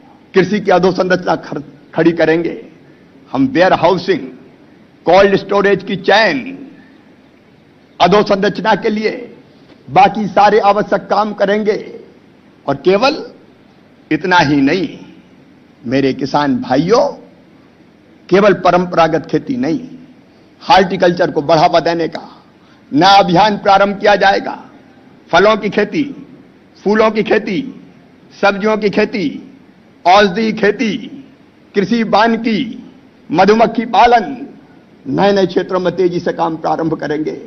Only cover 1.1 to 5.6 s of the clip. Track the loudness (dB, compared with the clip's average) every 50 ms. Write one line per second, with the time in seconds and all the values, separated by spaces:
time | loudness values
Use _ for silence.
1.1 | 0 -2 -2 -2 -4 -4 -6 -10 -12 -12 -12 -14 -20 -20 _ _ -2 0 0 2
2.1 | 2 2 0 2 0 0 -2 -4 -8 -10 -14 -20 -20 -20 _ _ -20 _ _ _
3.1 | _ _ _ -8 -2 -2 0 0 2 2 2 2 2 2 2 0 0 0 -2 -2
4.1 | -4 -4 -4 -10 -16 -20 -20 -20 _ _ _ _ _ _ _ _ _ _ 0 2
5.1 | 4 4 4 4 2 0 -2 -2 -2 0